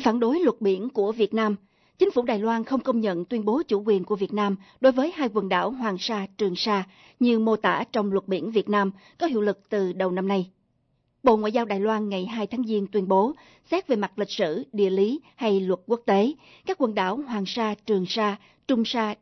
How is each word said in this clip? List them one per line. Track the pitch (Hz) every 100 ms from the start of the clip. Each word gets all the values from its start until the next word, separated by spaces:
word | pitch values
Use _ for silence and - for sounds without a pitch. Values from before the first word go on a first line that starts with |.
phản | 247 240
đối | 226 330
luật | 311 -
biển | 202 185 240
của | - 202
Việt | 226 196
Nam. | 220 220 202 _ _ _ -
Chính | 392
phủ | 254
Đài | 247 214
Loan | 220 233
không | 220 262
công | 269 240
nhận | 214 170 175
tuyên | 240 208
bố | 269 -
chủ | 202 208
quyền | 196
của | 175 202
Việt | 196
Nam | 208 202 196 - -
đối | 262
với | 254 311 339
hai | 254
quần | 202 190
đảo | 180 180
Hoàng | 254 226 180
Sa, | - 214 190 -
Trường | 202 175
Sa | 226 202 185 - - -
như | 240 226
mô | 220 214
tả | 196 165 -
trong | 220 208
luật | 190 190
biển | 185 175
Việt | 220 -
Nam | 202 196 196 - -
có | 339
hiệu | 226
lực | 208 190 -
từ | 208 185
đầu | 180 185
năm | 180 190
nay. | 196 180 _ _ _ _ _ _ _
Bộ | 254 220
Ngoại | 214
giao | 233 226
Đài | 196
Loan | 208 220 208
ngày | 190 185
hai | 226 202
tháng | 240
Giêng | 220 214 196
tuyên | 214 185
bố, | 190 226 320 - _ -
xét | 349 -
về | 220
mặt | 196 -
lịch | 196
sử, | - 170 175 -
địa | 208 196
lý | 190 208 285 - -
hay | 226 196
luật | 185 180 -
quốc | 233 -
tế, | 196 233 - - - -
các | 381
quần | 240 208
đảo | 185 233
Hoàng | 269 214 190
Sa, | 240 220 208 -
Trường | 196 180
Sa, | 226 208 202 - _ -
Trung | 240 220
Sa, | 240 214 208